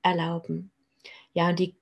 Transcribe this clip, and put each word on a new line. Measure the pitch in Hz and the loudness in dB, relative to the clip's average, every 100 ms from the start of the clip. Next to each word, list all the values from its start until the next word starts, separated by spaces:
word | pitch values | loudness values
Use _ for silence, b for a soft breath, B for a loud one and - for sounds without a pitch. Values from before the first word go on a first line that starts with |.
erlauben. | 180 175 165 170 - 165 190 _ _ _ B B B | 0 2 0 -4 -6 -10 -10 _ _ _ B B B
Ja, | 170 170 | 0 2
und | 170 | 2
die, | 185 - | -2 -4